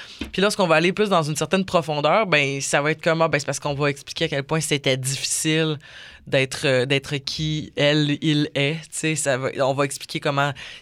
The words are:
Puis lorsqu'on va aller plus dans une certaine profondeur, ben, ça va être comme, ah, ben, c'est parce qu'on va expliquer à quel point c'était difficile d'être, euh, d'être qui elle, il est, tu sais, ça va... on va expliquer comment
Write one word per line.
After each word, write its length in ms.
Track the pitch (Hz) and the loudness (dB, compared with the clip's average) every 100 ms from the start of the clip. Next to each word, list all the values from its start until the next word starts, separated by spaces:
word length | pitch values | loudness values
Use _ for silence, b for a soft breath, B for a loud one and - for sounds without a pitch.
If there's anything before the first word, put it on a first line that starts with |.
| B B B | B B B
Puis 80 | - | 0
lorsqu'on 260 | 196 208 180 | 0 2 4
va 80 | 156 | 4
aller 160 | 170 | 4
plus 160 | 196 214 | 2 2
dans 160 | 185 | 2
une 140 | 151 151 | 2 -2
certaine 260 | 156 190 | 0 0
profondeur, 640 | 185 180 160 147 147 190 208 | 2 0 0 0 2 2 4
ben, 320 | 151 139 139 | 2 2 -2
ça 220 | 135 156 | 0 0
va 100 | 143 | 2
être 100 | 156 | 0
comme, 200 | 175 160 | 0 2
ah, 80 | 165 | 2
ben, 100 | 147 | 2
c'est 60 | 139 | -2
parce 160 | 143 | -6
qu'on 140 | 147 139 | -4 -2
va 140 | 147 | 0
expliquer 340 | 143 - - 165 | -2 -8 -4 -2
à 20 | |
quel 160 | 143 | -2
point 160 | 135 160 | -2 -2
c'était 380 | 156 143 143 131 | 0 0 0 0
difficile 800 | 131 139 - - 160 156 160 147 B B B B - | -2 -4 -4 -2 0 2 0 -2 B B B B -2
d'être, 380 | 139 131 - 147 | 0 0 0 2
euh, 200 | 127 131 | 2 2
d'être 300 | 143 135 143 | 0 -2 -6
qui 560 | - - 156 156 - - | -6 -4 -2 -2 -4 0
elle, 400 | 147 151 147 147 | 2 4 2 0
il 280 | 160 147 147 135 | 2 2 0 0
est, 180 | 143 160 | -2 -2
tu 60 | - | -8
sais, 240 | - 156 156 | -6 -4 -2
ça 220 | 139 127 | 0 0
va... 140 | 131 - 135 | 0 0 0
on 80 | |
va 120 | 135 143 | 2 -2
expliquer 340 | - - 160 | -4 -8 -6
comment 320 | 151 139 143 139 B B | -2 0 -2 -2 B B